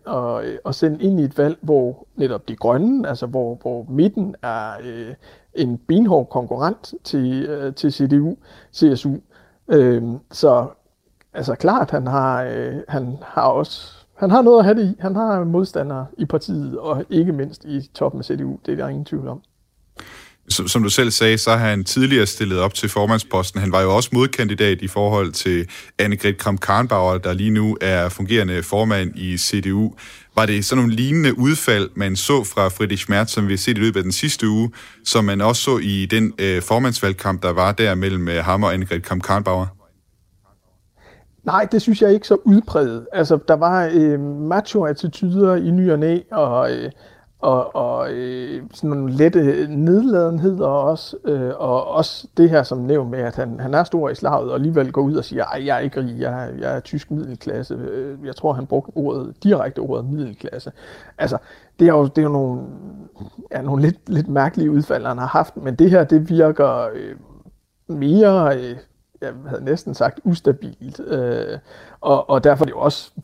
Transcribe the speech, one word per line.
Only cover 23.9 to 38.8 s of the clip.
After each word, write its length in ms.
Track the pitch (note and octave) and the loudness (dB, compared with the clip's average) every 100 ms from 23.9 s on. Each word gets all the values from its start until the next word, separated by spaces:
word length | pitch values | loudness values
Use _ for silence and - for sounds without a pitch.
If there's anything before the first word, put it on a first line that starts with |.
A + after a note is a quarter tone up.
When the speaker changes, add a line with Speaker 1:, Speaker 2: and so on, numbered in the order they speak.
| G2+ | 2
Speaker 2:
også 140 | B2 | 0
modkandidat 680 | B2 C3+ - A2 G2 G#2 F2+ | 0 0 0 -2 0 0 0
i 60 | F#2 | -4
forhold 440 | G#2 G#2 G#2 F#2 | -2 0 0 -2
til 360 | D2 - F2 F2 - - - | -4 -2 -2 -2 -10 -10 -4
Annegret 380 | G#2 G2+ G#2 G2+ | -2 0 -2 -2
Kramp-Karrenbauer, 800 | A2 F#2+ - G2+ B2 G#2 F#2 F#2 | -2 -2 0 0 2 0 0 0
der 140 | F2+ | -2
lige 180 | F2+ G#2 | -2 0
nu 260 | G#2+ G#2+ G#2+ | 2 0 0
er 280 | F#2+ F2+ F2+ | 0 0 -2
fungerende 540 | - F#2+ A2+ F#2 F2+ | -4 -2 0 0 -2
formand 540 | E2 G2+ A2 G2 F2+ - | -2 0 0 0 -2 -6
i 220 | F#2 F2 | -6 -4
C 260 | - G#2 | -2 -2
D 80 | G2 | -2
U. 180 | G2 G#2+ - - - - - | 0 -2 -4 -18 -20 -14 -6
Var 100 | A2 | -4
det 180 | G#2 | -2
sådan 180 | G2+ C3 | -2 0
nogle 120 | A#2+ | 0
lignende 440 | A2 C3 D#3+ C#3+ A#2+ | 0 -2 0 0 0
udfald, 520 | C3 D#3 - G#2+ F#2+ - | 0 0 0 0 -2 -4
man 200 | G2 F#2+ | -4 -4
så 280 | - C#3+ | 0 0
fra 240 | G#2 - F#2+ | 0 -2 -2
Friedrich 420 | - G#2 F#2+ - | 0 -4 -4 -2
Merz, 200 | G2+ A2+ | 0 0
som 160 | - G2+ | -2 -2
vi 60 | |
har 60 | F#2+ | -2
set 200 | - G#2+ | -2 0
i 20 | |
løbet 160 | A2+ G2 | 0 0
af 60 | |
den 100 | F#2 | -2
sidste 360 | F#2 D3+ - A2 | -2 -4 -2 0
uge, 220 | G#2+ A#2 - - - | 0 -2 -4 -20 -12
som 200 | - A#2 | -2 0
man 160 | G2+ G2+ | 2 2
også 220 | G#2+ A#2 | 2 0
så 160 | - B2 | 0 0
i 240 | G2+ G2 F#2 | 0 -2 0
den, 260 | A2+ A2 - | 0 0 0
øh, 240 | F#2+ F#2 | -2 0
formandsvalgkamp, 800 | - A2+ C3 A#2 G2 F#2 G2+ F#2 | 0 0 0 -2 -2 -2 -4 -2
der 100 | F#2 | -2
var 200 | F2 F#2+ | 0 0
der 220 | G#2 A2 | 2 0
mellem, 340 | F#2 F#2+ F#2+ E2+ | 0 0 -2 -2
øh, 60 | |
ham 280 | E2+ E2 G#2 | -2 0 0
og 120 | G2+ | 0
Annegret 280 | F#2 | 0